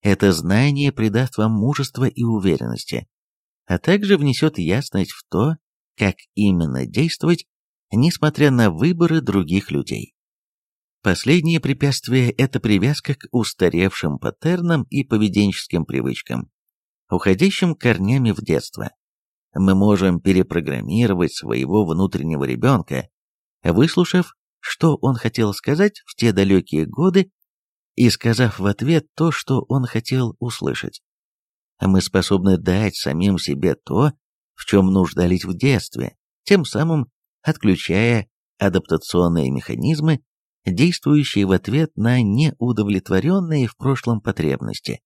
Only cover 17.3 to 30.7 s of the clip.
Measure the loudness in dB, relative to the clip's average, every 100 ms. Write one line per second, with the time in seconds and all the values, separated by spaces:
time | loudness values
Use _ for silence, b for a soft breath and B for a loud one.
17.3 | 2 2 2 -2 0 0 0 0 0 0
18.3 | -2 -2 -2 -2 -12 -14 _ _ _ _
19.3 | _ _ 0 2 4 4 4 2 0 2
20.3 | 2 2 -2 -4 -6 -4 0 0 2 0
21.3 | -2 -6 -4 0 0 0 0 0 -2 -4
22.3 | -4 -4 -2 0 0 -2 -8 -8 _ _
23.3 | _ _ _ 0 2 2 2 0 0 -2
24.3 | _ _ _ -14 -2 0 2 0 -2 -4
25.3 | -2 -2 -2 -2 2 0 0 -20 0 2
26.3 | 2 4 4 2 -4 -4 0 2 2 0
27.3 | _ _ _ _ _ _ 2 2 2 -2
28.3 | 2 0 0 -2 -2 0 0 -2 -2 -2
29.3 | -2 -4 -4 -2 -4 -2 -6 -4 -2 -4
30.3 | -6 -10 -6 -6